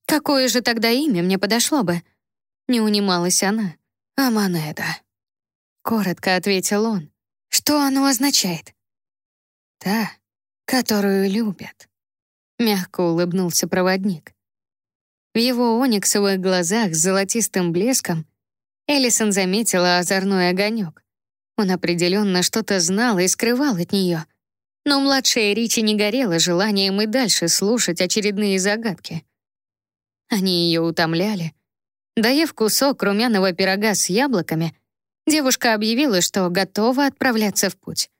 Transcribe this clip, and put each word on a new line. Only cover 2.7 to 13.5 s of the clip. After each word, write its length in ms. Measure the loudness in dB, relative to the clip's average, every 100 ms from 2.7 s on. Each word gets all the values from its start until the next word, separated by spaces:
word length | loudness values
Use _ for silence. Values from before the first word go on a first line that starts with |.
| 0
унималась 600 | 2 2 2 0 0 0
она. 320 | 0 -2 -4 -8 _ _ _ -2
«Аманеда», 680 | 0 0 0 -2 -6 -8 -8 -8 _ _ _ _ _ _ _ _
коротко 540 | -4 -2 -2 -2 -2 0
ответил 480 | 0 -2 0 0
он. 260 | 0 -2 -6 _ _ _ _
«Что 320 | -4 0 2
оно 260 | 2 2 0
означает?» 680 | 2 0 0 0 -4 -10 -20 _ _ _ _ _ _ _ _ _ -10
«Та, 320 | -4 -2 -4 -10 _ _ _ _ -4
которую 640 | -2 0 0 2 2 0
любят», 580 | 0 -2 -6 -12 -20 -20 _ _ _ _ _ _ -4
мягко 420 | 0 0 -4 -2
улыбнулся 680 | 0 0 0 0 -2